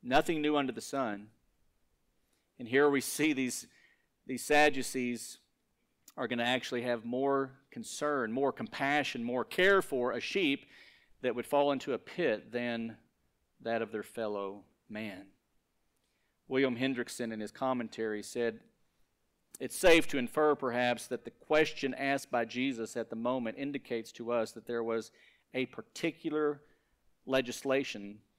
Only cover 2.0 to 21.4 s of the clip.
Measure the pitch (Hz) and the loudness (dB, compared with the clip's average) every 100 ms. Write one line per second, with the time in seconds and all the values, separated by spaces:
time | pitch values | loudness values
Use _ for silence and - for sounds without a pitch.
2 | _ _ _ _ _ _ 117 131 147 139 | _ _ _ _ _ _ 0 6 6 4
3 | 120 - 151 135 127 - - _ _ _ | -2 0 2 2 0 -4 -10 _ _ _
4 | _ _ - 127 - 147 151 135 123 135 | _ _ -10 -8 4 6 6 4 -2 -2
5 | 123 120 - - _ _ _ _ _ _ | -4 -4 -8 -16 _ _ _ _ _ _
6 | - - 123 120 120 127 - 123 123 120 | -20 -6 -4 0 2 2 0 -4 0 -2
7 | 113 123 139 139 135 131 _ - 110 - | -2 0 2 2 0 -8 _ -14 -10 -4
8 | 147 143 113 117 139 - 110 - 139 147 | -2 0 0 0 0 0 -8 -2 0 2
9 | 139 127 117 123 113 - 185 196 - 135 | 0 -4 -4 -2 -2 4 6 6 4 0
10 | 123 120 - 196 165 139 - - - - | 0 -2 -2 0 2 0 -4 -20 -20 -20
11 | _ _ 127 117 117 143 143 139 - 120 | _ _ -4 -2 0 4 4 2 -2 -6
12 | - - 160 107 - 120 120 117 113 104 | -6 -2 0 0 -2 -6 -4 -4 -6 -10
13 | _ _ _ _ _ _ 113 113 110 107 | _ _ _ _ _ _ -4 -2 -2 -6
14 | 101 - 110 104 98 101 - _ _ 107 | -8 -6 -4 -4 -6 -10 -18 _ _ -10
15 | 110 95 98 _ _ _ _ _ _ _ | -10 -12 -16 _ _ _ _ _ _ _
16 | _ _ _ _ _ 131 135 120 131 123 | _ _ _ _ _ 0 2 2 -2 -2
17 | 120 - 120 110 104 - 131 127 117 - | -4 -6 -6 -6 -8 -4 -2 -2 -4 -4
18 | 113 104 104 120 117 110 - _ _ _ | -4 -4 -6 -2 -2 -2 -16 _ _ _
19 | _ _ _ _ _ - 127 - 185 165 | _ _ _ _ _ -12 -10 2 8 8
20 | - 139 120 - 151 143 131 120 123 120 | 6 0 -2 2 4 4 0 2 2 0
21 | - 123 - _ | -2 -8 -8 _